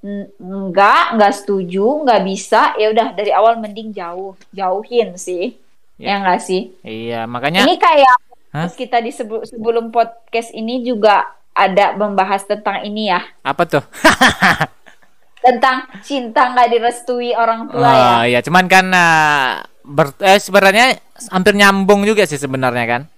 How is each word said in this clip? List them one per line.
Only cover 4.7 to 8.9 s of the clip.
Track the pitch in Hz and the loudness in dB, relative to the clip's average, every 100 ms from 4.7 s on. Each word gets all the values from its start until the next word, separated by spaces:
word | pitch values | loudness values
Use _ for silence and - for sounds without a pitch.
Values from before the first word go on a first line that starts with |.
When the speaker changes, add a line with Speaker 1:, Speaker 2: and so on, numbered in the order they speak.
| 185 220 240 208 180 | -4 -4 -2 -2 -6
Speaker 1:
sih. | - 180 208 - - - - | -10 -6 -6 -8 -20 -20 -20
Speaker 2:
Ya. | _ - | _ -6
Speaker 1:
Ya | 202 | -2
nggak | 196 180 | 0 0
sih? | - 185 - - | -2 -6 -6 -16
Speaker 2:
Iya, | - 110 117 117 | -14 -12 -8 -6
makanya | 113 120 135 175 | -6 -4 -2 2
Speaker 1:
Ini | 208 370 | 2 2
kayak | 349 311 269 247 - - - | 2 6 6 4 0 -20 -14
Speaker 2:
Hah? | 147 170 | -8 -8
Speaker 1:
kita | - 247 | -8 -4